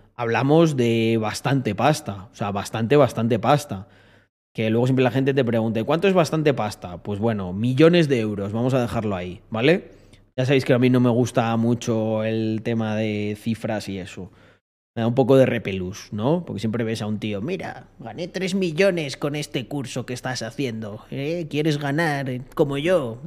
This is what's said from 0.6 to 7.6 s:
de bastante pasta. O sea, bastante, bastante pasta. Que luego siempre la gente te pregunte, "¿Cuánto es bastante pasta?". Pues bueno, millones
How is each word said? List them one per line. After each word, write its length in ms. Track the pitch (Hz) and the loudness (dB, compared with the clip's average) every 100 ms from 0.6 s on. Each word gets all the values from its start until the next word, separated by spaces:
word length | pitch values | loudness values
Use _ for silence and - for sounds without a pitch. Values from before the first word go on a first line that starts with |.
| 165 131 | 6 4
de 420 | 117 113 113 113 | 2 2 2 0
bastante 520 | 107 - 123 135 117 98 | -2 -4 0 0 0 2
pasta. 520 | 139 156 - 98 98 | 2 2 -4 -10 -12
O 20 | - | -8
sea, 160 | 104 | -6
bastante, 460 | 101 - 110 113 147 | -6 -6 -4 4 6
bastante 420 | 120 113 113 110 | 4 2 0 2
pasta. 480 | 120 143 - 95 - _ _ _ _ _ _ - | 2 2 0 -10 -12 _ _ _ _ _ _ -4
Que 140 | 110 | 0
luego 160 | 113 127 | 2 2
siempre 180 | 131 | 2
la 60 | 127 | 2
gente 240 | 135 135 | 2 2
te 100 | 139 | 2
pregunte, 400 | 117 113 110 110 | 2 0 0 -2
"¿Cuánto 240 | 110 165 196 | 0 2 4
es 60 | |
bastante 400 | 185 156 160 147 | 4 2 2 2
pasta?". 480 | 120 107 - 92 90 | 0 -2 -6 -12 -10
Pues 180 | 107 101 | -8 -2
bueno, 340 | 113 104 90 | -2 -2 -4
millones 540 | 98 | -4